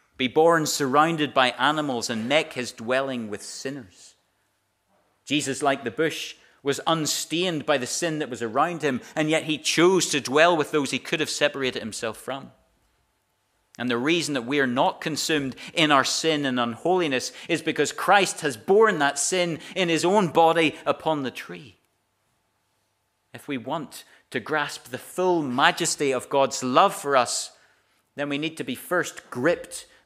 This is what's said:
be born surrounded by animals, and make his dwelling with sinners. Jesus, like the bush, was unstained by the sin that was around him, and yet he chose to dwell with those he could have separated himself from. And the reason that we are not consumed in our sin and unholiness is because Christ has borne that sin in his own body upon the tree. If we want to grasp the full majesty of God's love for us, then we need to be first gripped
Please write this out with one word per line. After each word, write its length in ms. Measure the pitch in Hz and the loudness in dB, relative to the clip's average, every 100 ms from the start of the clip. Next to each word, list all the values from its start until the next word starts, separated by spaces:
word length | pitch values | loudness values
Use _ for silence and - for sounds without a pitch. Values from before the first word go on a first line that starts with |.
| _ - | _ -4
be 120 | 127 | 0
born 380 | 151 165 165 147 | 4 6 4 2
surrounded 680 | - 139 143 160 165 143 | -2 2 4 2 2 0
by 160 | 131 123 | 2 2
animals, 580 | 113 131 156 147 120 107 | 2 0 0 -2 -4 -4
and 180 | 113 113 | -4 0
make 260 | 151 160 | 0 0
his 180 | 131 117 | -6 -8
dwelling 560 | - 113 127 135 123 110 | -8 -2 -2 -2 -6 -8
with 140 | 101 | -10
sinners. 720 | - - 131 139 98 - - _ _ _ _ _ _ _ _ _ _ _ | -12 -10 -10 -10 -14 -20 -20 _ _ _ _ _ _ _ _ _ _ _
Jesus, 380 | - 147 135 127 | -4 -2 -2 -2
like 200 | 147 135 | 0 0
the 80 | 120 | -4
bush, 440 | 127 160 147 - - _ _ | -2 -2 -2 -10 -14 _ _
was 160 | 139 135 - | -4 -2 0
unstained 800 | 165 147 - - 160 185 156 | 0 0 -4 -4 -2 -2 -2
by 140 | 131 143 | 0 0
the 80 | 123 | 0
sin 320 | - 170 156 | -4 -4 -4
that 100 | 135 | -6
was 140 | 120 | -6
around 400 | 117 117 165 170 | -4 0 -2 -2
him, 180 | 143 123 - - | -2 -4 -4 -4
and 140 | 151 | 0
yet 140 | 156 | 0
he 120 | 147 151 | 0 -4
chose 540 | - - 175 185 - | 0 4 4 4 2
to 100 | 147 | -2
dwell 340 | 127 143 170 | 2 4 6
with 180 | 165 143 | 4 0
those 180 | 156 135 | -2 -2
he 80 | 127 | -4
could 220 | - 165 | -4 -4
have 100 | 147 | -4
separated 500 | - 147 143 131 123 | 0 -2 0 -4 -4
himself 380 | 110 - 113 110 | -8 -8 -8 -8
from. 340 | - 135 120 _ _ _ _ _ _ _ _ _ _ _ _ - | -10 -12 -14 _ _ _ _ _ _ _ _ _ _ _ _ -8
And 120 | 123 | -4
the 60 | 120 | -2
reason 380 | 139 175 151 | 0 0 0
that 80 | 139 | -4
we 180 | 117 147 | -2 0
are 60 | 131 | 0
not 340 | 123 175 - | 2 0 -2
consumed 560 | 160 143 - 156 135 - - | -6 -4 -2 -2 -2 -8 -6
in 180 | - 151 | 0 4
our 140 | 147 | 4
sin 400 | - - 160 151 | 4 0 0 0
and 160 | 139 123 | 0 0
unholiness 720 | 117 113 165 185 165 127 - - - | -2 -2 0 2 0 -2 -4 -10 -4
is 140 | 165 | -2
because 300 | 160 147 143 | -2 0 -2
Christ 500 | - - 202 185 - | -2 4 4 4 -2
has 160 | 151 113 | -4 -4
borne 400 | - 202 220 170 | 4 6 6 4
that 200 | 143 - | 0 0
sin 400 | - 185 175 160 - | -2 0 0 -2 -6
in 140 | 185 175 | -2 0
his 160 | 160 | 2
own 240 | 175 208 180 | 4 4 4
body 480 | 160 165 165 156 - | 6 6 6 2 0
upon 380 | - 139 160 151 | -2 -2 -2 -2
the 80 | 131 | -4
tree. 480 | - - 175 120 - _ _ _ _ _ _ _ _ _ _ _ _ _ _ _ | -8 -14 -16 -20 -20 _ _ _ _ _ _ _ _ _ _ _ _ _ _ _
If 160 | 120 - | -16 -8
we 80 | 135 | -8
want 480 | 113 160 139 - - _ _ | -6 -8 -8 -14 -20 _ _
to 80 | 127 | -8
grasp 500 | 101 151 143 - - | -4 -2 -2 -8 -12
the 80 | 123 | -12
full 420 | - - 185 175 | -8 -2 2 2
majesty 720 | 143 123 160 175 165 - 147 | 0 2 2 2 -2 0 0
of 160 | 127 - | -2 0
God's 340 | 143 135 - | 2 2 0
love 320 | 127 139 196 | 2 4 4
for 220 | - 143 135 | 2 0 2
us, 360 | 120 - - - _ _ _ _ _ - | 2 -2 -8 -14 _ _ _ _ _ -8
then 120 | 143 | -6
we 80 | 143 | -4
need 220 | 156 156 | -4 -6
to 60 | |
be 100 | 131 | -8
first 560 | 127 - 175 151 - - | -8 -4 -2 -2 -8 -12
gripped 560 | 123 147 165 - - - _ | 0 0 0 -4 -16 -16 _